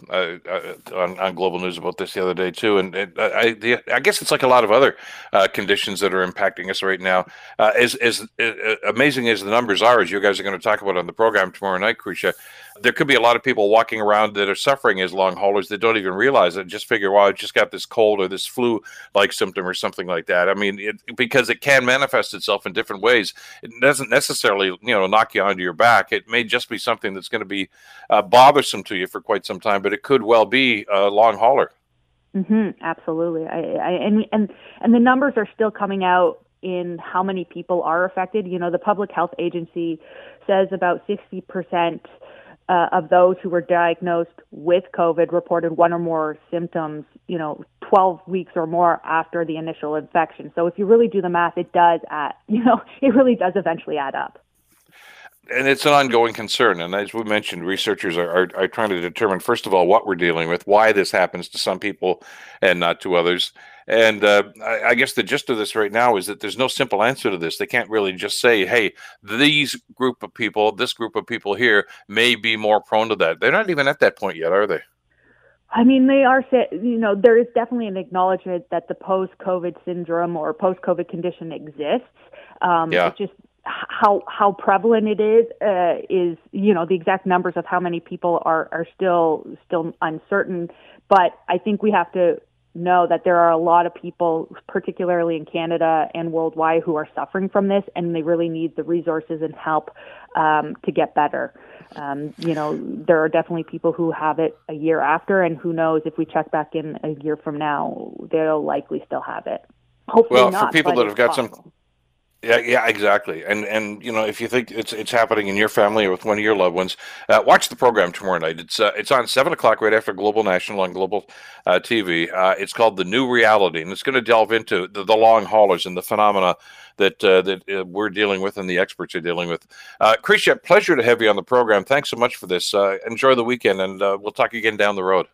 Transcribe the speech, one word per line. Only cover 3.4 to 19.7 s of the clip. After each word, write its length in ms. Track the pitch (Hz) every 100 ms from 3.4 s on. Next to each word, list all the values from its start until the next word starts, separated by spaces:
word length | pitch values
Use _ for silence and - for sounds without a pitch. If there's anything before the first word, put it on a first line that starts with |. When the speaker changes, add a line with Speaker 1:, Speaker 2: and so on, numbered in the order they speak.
| 113
Speaker 1:
the, 260 | 107 113 120 -
I 100 | 123
guess 200 | 160 202
it's 100 | 156
like 120 | 147
a 40 | 127
lot 180 | 127 107
of 60 |
other, 260 | 117 127 - - - -
uh, 160 | 104 95
conditions 540 | - 95 101 - 90
that 120 | 95
are 140 | 92 90
impacting 420 | 90 98 - 92
us 140 | 95
right 160 | 98 92
now. 260 | 95 92 - - - -
Uh, 140 | 107 117
as, 180 | 120 131
as, 320 | 117 104 110 -
uh, 380 | 113 104 110 107 -
amazing 440 | 117 143 131 117
as 120 | 104
the 80 | 98
numbers 320 | 117 120 92
are, 200 | 110 120
as 100 | 85
you 80 | 98
guys 220 | 101 95
are 20 |
gonna 160 | 98 92
talk 220 | 113 104
about 160 | 98 90
on 100 | 85
the 60 |
program 400 | 82 113 104 92
tomorrow 240 | - 98 92
night, 200 | 104 117
Krisha, 360 | 104 87 92 - - - - -
there 120 | 120
could 140 | 117 147
be 80 | 123
a 60 |
lot 140 | 117 117
of 80 |
people 260 | 131 113 101
walking 320 | 110 113 110
around 320 | 104 104 107
that 160 | 101 98
are 60 | 98
suffering 460 | - 139 117 95
as 120 | 92
long 220 | 95 95 90
haulers 320 | 101 101 90
that 120 | 104
don't 180 | 113 110
even 160 | 92
realize 420 | 95 127 - 90 90
it. 100 | 92
Just 200 | 104 -
figure, 240 | 113 98
"Well, 140 | 101 101
I 60 |
just 220 | 92 107
got 160 | 117 104
this 160 | 92 -
cold 340 | - 110 101
or 80 | 92
this 200 | 95 -
flu-like 840 | - 120 110 - - - 101 101
symptom 340 | - 98 98
or 60 | 92